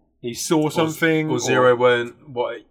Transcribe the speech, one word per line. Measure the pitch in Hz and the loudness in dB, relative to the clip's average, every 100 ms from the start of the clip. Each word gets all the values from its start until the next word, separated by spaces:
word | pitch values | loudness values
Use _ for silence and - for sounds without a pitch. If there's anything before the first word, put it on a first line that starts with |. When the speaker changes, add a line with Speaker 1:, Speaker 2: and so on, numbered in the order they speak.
| _ _ | _ _
Speaker 1:
he | 123 | -12
saw | 113 - 160 | -8 -2 0
Speaker 2:
Or, | 151 | 0
Speaker 1:
something, | 147 160 156 165 156 156 | 0 -4 -2 0 0 0
Speaker 2:
or | 127 | -2
Speaker 1:
or | |
Speaker 2:
Zero | 123 131 127 123 | 0 2 4 4
weren't | 123 120 120 - - | 4 2 -2 -10 -12
what. | 120 117 117 - | -6 -6 -8 -16